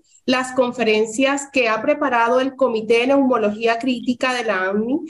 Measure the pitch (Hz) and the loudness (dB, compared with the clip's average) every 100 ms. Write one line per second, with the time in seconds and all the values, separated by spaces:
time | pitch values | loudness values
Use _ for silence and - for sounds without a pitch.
0 | _ _ - 254 254 - 247 247 220 214 | _ _ -2 -2 0 0 0 0 0 2
1 | 220 220 269 277 - 269 233 220 277 294 | 0 0 0 0 -2 0 0 0 0 0
2 | 285 240 233 254 269 - 254 226 214 233 | 0 0 2 2 0 0 0 0 0 2
3 | 254 277 254 240 208 208 226 226 254 240 | 4 2 4 2 0 0 0 0 -2 -2
4 | - 247 254 247 226 190 185 208 226 302 | -2 -2 -2 -2 -2 -2 0 0 0 -2